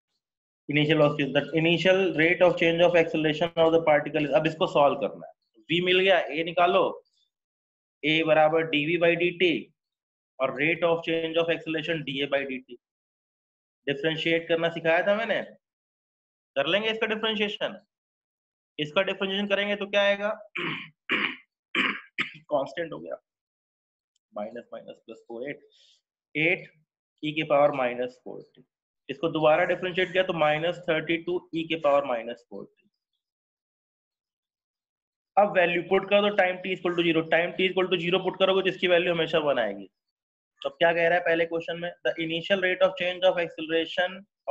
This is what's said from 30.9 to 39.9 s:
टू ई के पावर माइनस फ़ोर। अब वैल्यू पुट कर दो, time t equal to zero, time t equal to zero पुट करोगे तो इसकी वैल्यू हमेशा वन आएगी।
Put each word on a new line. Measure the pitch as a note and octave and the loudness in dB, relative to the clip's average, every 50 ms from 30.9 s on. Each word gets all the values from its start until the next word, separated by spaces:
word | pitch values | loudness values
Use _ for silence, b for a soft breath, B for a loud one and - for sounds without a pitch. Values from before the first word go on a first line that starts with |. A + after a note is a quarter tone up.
| D#3 D#3 D#3 - E3+ E3 E3 | -2 0 0 -2 -2 -2 -2
टू | F3 F3+ F3 - _ - | -4 -6 -6 -6 _ -8
ई | E3 D#3+ | -6 -4
के | D#3+ D#3+ | -4 -4
पावर | D#3 D3+ C#3+ C#3 C#3+ C#3 | 0 2 2 4 4 2
माइनस | C3 B2 A2+ A2+ A#2 A#2+ - _ - | 0 -4 -4 -6 -8 -12 -14 _ -18
फ़ोर। | G2+ G2+ G#2+ - _ _ _ _ _ _ _ _ _ _ _ _ _ _ _ _ _ _ _ _ _ _ _ _ _ _ _ _ _ _ _ _ _ _ _ _ _ _ _ _ _ _ _ _ _ _ _ _ _ _ _ _ - | -16 -16 -16 -18 _ _ _ _ _ _ _ _ _ _ _ _ _ _ _ _ _ _ _ _ _ _ _ _ _ _ _ _ _ _ _ _ _ _ _ _ _ _ _ _ _ _ _ _ _ _ _ _ _ _ _ _ 2
अब | F#3+ G#3 G3+ D#3+ | 2 4 4 4
वैल्यू | F#3 F3 E3+ F3 F3 E3 | 2 2 2 2 -2 -2
पुट | - F#3+ F#3+ F#3+ - | 0 0 0 2 2
कर | G3+ G3+ | 2 2
दो, | G3+ G#3 G#3 | 2 2 2
time | G3+ F#3 F3+ F#3 | 2 2 0 0
t | F3+ - F#3+ F#3 | -4 -6 -8 -6
equal | F3 - F3+ F3 | -4 -4 -4 -2
to | E3+ E3+ | 0 0
zero, | E3+ D#3+ D#3+ D#3+ D#3+ | 0 0 0 0 2
time | E3+ D#3+ F3 F3+ F3 | 2 2 0 0 -2
t | - F#3 | -2 -2
equal | F#3 F3 F#3 F#3 F3+ | 0 0 0 0 0
to | F#3 E3+ | 0 -2
zero | E3 F3 F3+ F#3 F#3 | -2 0 -2 0 -2
पुट | F#3 F3+ - | -2 -2 0
करोगे | F#3+ F#3+ F#3+ F#3+ | 2 2 2 2
तो | F#3 F#3 | 0 -2
इसकी | F#3 - F#3+ | -2 0 2
वैल्यू | F3+ F3+ E3+ F3 F3+ E3+ | 4 4 4 4 2 0
हमेशा | E3 D#3+ D#3 D#3+ D#3+ | -2 -2 0 0 0
वन | D3+ D3 C3+ B2 | 2 2 0 0
आएगी। | A2 G#2 G2+ G2+ G2 - | 0 -2 -4 -8 -14 -20